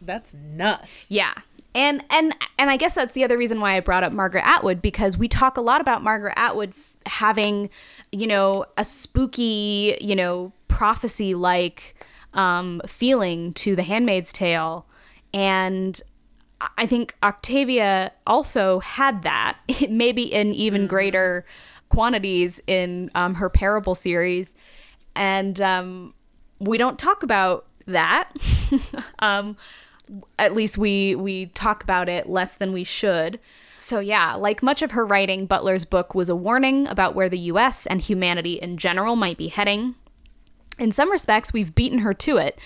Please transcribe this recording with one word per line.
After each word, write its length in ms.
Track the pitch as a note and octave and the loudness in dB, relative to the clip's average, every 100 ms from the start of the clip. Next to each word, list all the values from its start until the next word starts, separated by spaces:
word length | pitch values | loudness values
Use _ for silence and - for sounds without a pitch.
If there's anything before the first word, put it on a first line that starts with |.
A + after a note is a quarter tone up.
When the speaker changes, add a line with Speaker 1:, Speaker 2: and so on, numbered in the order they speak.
Speaker 1:
that's 320 | F3 G#3+ - | -12 -12 -12
nuts. 760 | D3 D3+ D#3 G3+ F#3+ - - - | -20 -14 -4 -2 -2 -6 -14 -4
Speaker 2:
Yeah. 220 | G3+ E3+ - - _ - A#3+ | -2 -2 -4 -16 _ -8 0
And, 280 | C#4+ C#4 - | 0 0 0
and, 260 | D#4 D#4+ - - - | 2 2 0 -6 -2
and 140 | C#4 | 0
I 60 | C4+ | 2
guess 180 | E4+ F4 | 0 0
that's 180 | B3+ | -2
the 100 | C4 | 0
other 140 | B3+ A#3+ | 2 2
reason 220 | A#3+ A3+ | 0 0
why 140 | G3+ F#3+ | 0 0
I 40 | |
brought 240 | F3+ F#3 | 0 0
up 80 | F3 | 0
Margaret 320 | G#3 F#3+ F#3 | 0 0 0
Atwood, 380 | - - F#3+ F3+ | 2 2 2 0
because 340 | G#3 - G3 F3+ | -2 0 0 0
we 120 | A#3 | 0
talk 300 | - C4 C4 | 2 2 2
a 40 | |
lot 200 | A#3 C#4+ | 2 2
about 200 | C#4 A#3+ | 2 0
Margaret 320 | G#3+ G#3+ G3+ - | 0 -2 -2 0
Atwood 360 | A#3 - G3+ | 0 0 -6
f-, 260 | - - _ - | -10 -20 _ -10
having, 640 | - G#3+ A3 G#3 G3+ G3+ - - - - | -2 0 2 0 0 -6 -12 -20 -20 -12
you 140 | G3 A3 | -6 0
know, 400 | G3+ G3 G3 - - | 2 2 0 -4 -4
a 80 | |
spooky, 1120 | G#3+ - - B3+ C4 A#3+ A#3 G#3+ G#3 G3+ G#3 - | 0 0 0 0 0 -2 -2 0 -2 0 0 0
you 140 | G3+ G3 | -2 0
know, 360 | F3+ F3+ F#3 - - | 0 -2 -8 -10 -4
prophecy-like, 1300 | - G#3+ A3 A#3 - G3 F3 F3+ F3+ F3 - - - - - - | 0 2 0 -2 -2 -2 0 2 2 0 -4 -20 -20 -20 -20 -8
um, 480 | F#3+ F#3 F3 F3+ E3+ - | 0 2 2 -2 -8 -10
feeling 680 | - B3 C4 F#3 E3+ E3+ | -2 2 4 2 -2 -6
to 220 | - G#3 F#3 | -4 0 0
The 80 | |
Handmaid's 500 | F3 G#3+ A#3+ F#3 F3 | 0 0 2 0 -2
Tale. 540 | - F3+ E3 D#3+ E3+ - _ - - _ | -2 0 0 -2 -6 -14 _ -20 -20 _
And 720 | G3 G3 F#3+ F#3 F#3+ F#3+ F3 - _ _ _ _ - | -2 2 2 0 -2 -4 -6 -14 _ _ _ _ -12
I, 100 | - - | -8 -4
I 80 | A3+ | 0
think 280 | A#3+ A#3 - | 0 -2 -2
Octavia 920 | G3+ G3+ - C4+ C4 B3 G3+ F#3+ F#3 - - | -2 -2 -2 0 2 2 2 2 -2 -6 0
also 540 | B3 C#4+ B3 F#3+ F#3 | 0 2 0 2 0
had 420 | - - C#4 G#3 | -2 -2 0 0
that, 380 | D#3 C3+ - - - | -2 -2 -2 -4 -6
<laughs> 140 | C4 C4 | -2 0
maybe 360 | A3+ A#3+ A#3+ | 2 2 2
in 280 | A#3+ G#3 G#3 | 0 0 0
even 280 | - G#3+ G3+ | 0 0 0
Speaker 1:
Mm-hmm. 60 | G3 | 0
Speaker 2:
greater 580 | F#3+ G3 F#3 F#3 F3+ - - - - - | 0 0 2 0 -2 -8 -20 -20 -20 0
quantities 680 | A3 A#3 A3+ G3 F3+ F3 - - | 2 2 0 0 0 0 -2 -2
in, 460 | F#3 F3+ F3+ F3+ | -2 -2 -6 -6
um, 220 | F3 F3+ F3+ | -2 -2 -2
her 140 | F#3+ | 2
Parable 440 | - G3 G#3+ G3 | 2 2 0 0
series. 640 | F3+ F#3 F3 F3+ F3+ F#3+ - - - - _ - - | -2 0 0 0 -2 -6 -12 -20 -20 -20 _ -12 -4
And, 460 | G3 G3 G3 F#3+ | 0 0 -2 0
um, 540 | F#3+ F#3 F#3 F#3 F3+ - _ _ - - | 0 0 -4 -12 -18 -20 _ _ -20 -8
we 200 | G3+ A#3 | -2 2
don't 180 | B3+ - | 0 0
talk 240 | D#4+ G4+ | 0 0
about 460 | C4 G3+ F#3 F3+ - _ - | 2 2 2 0 -6 _ -4
that. 460 | F3+ E3 C4+ - - | 0 2 0 -2 -4
<laughs> 20 | - - - C#4 - - - - | 2 2 2 0 -2 -12 -12 -4
Um, 400 | G#3+ G3+ G#3 G#3 - - - _ - G3+ - - | 0 0 -4 -10 -18 -20 -20 _ -20 -20 -10 0
at 160 | G#3 | 2
least 240 | G#3+ G#3+ - | 4 0 2
we, 380 | G#3 G3 G3 E3+ | 2 2 2 0
we 320 | G3 F#3+ F#3 | -2 -6 -8
talk 360 | - A3 G#3+ | -4 -2 -2
about 240 | - F#3 F3+ | 0 0 0
it 220 | F3 - | -4 -2
less 260 | F#3 F#3 - | -2 -2 -2
than 160 | F#3+ | -4
we 120 | F#3 | -4
should. 560 | F#3 - G#3 E3+ D#3+ G#3+ _ - - - | -6 -2 0 0 -2 -6 _ -20 -20 -16
So 200 | - A3+ | -6 -4
yeah, 360 | G3+ G#3+ D#3+ A#2+ | 2 2 2 0
like 260 | G#3 G#3 | -2 0
much 220 | B3+ C#4+ | 0 0
of 80 | D4 | -2
her 120 | A3 | -2
writing, 440 | G#3+ G3 G3 F#3+ F#3+ | 2 2 2 -2 0
Butler's 380 | F#3+ F#3+ F#3 E3 | 0 2 -2 0
book 280 | F#3 F3 | -2 0
was 160 | F#3 F3+ | -2 -2
a 60 | F3 | -2
warning 500 | F#3 B3+ C4+ C4+ C#4 | 0 2 2 2 0
about 300 | F#3+ F#3 F#3+ | 0 0 2
where 140 | F#3 | 0
the 100 | F3+ | -2
U 180 | E3+ F3+ | 0 2
S 300 | B3+ - - | 2 2 -2
and 120 | F#3 | -2
humanity 540 | - F#3+ F3+ F3 E3+ | 0 0 0 0 -2
in 240 | E3+ F3 F3 | -6 -8 -4
general 380 | F#3 F3+ G#3+ A#3 | -2 0 0 0
might 220 | F#3 - | 0 -2
be 100 | E3 | -6
heading. 480 | - G3+ G#3 B3 A#3+ - _ - - - - - - | -2 0 0 -2 -8 -18 _ -20 -20 -20 -20 -14 -4
In 120 | A3+ | 0
some 180 | A#3+ D#4+ | 2 2
respects, 400 | G4 - G#3+ - | 2 2 0 2
we've 240 | A#3 F3 - | 0 2 0
beaten 240 | B3+ B3 | 2 2
her 140 | G#3+ | 0
to 240 | G3 - G3 | 0 2 2
it. 200 | C#3+ - | 2 -4